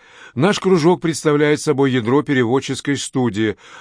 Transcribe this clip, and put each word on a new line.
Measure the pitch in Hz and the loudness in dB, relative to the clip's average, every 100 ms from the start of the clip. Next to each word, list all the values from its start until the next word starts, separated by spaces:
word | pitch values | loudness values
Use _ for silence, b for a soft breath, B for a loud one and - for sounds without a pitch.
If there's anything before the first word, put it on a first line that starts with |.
| B B B 120 | B B B -2
Наш | 180 202 | 0 0
кружок | 185 185 160 175 | 2 2 4 2
представляет | 165 147 156 147 147 151 | -2 -2 0 2 2 0
собой | 156 131 139 | 0 0 2
ядро | 127 110 143 | 0 0 0
переводческой | 147 131 113 135 135 131 - 135 | 0 0 2 0 -2 -8 -4 -6
студии, | - 135 120 101 110 - B B | -4 -2 -2 0 -4 -4 B B